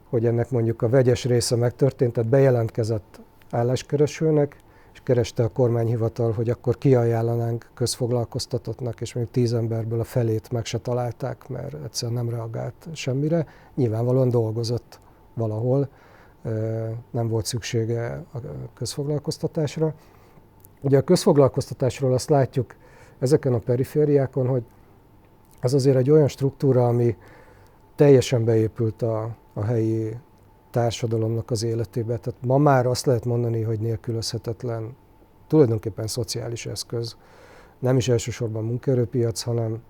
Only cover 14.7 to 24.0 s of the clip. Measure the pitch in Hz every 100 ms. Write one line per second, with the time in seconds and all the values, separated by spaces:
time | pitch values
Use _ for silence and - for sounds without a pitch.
14.7 | 120 - - - _ - - 113 107 123
15.7 | 135 139 - - - - - - 110 110
16.7 | 113 113 113 - 117 117 113 - 117 -
17.7 | 117 113 117 120 139 165 123 - 135 127
18.7 | - 120 - 143 147 - - 156 - 147
19.7 | - 156 151 - - - - - _ -
20.7 | _ 139 135 - 180 208 143 131 - -
21.7 | - 127 - 135 127 - 143 127 135 113
22.7 | - - - - - 131 151 135 120 -
23.7 | 123 131 151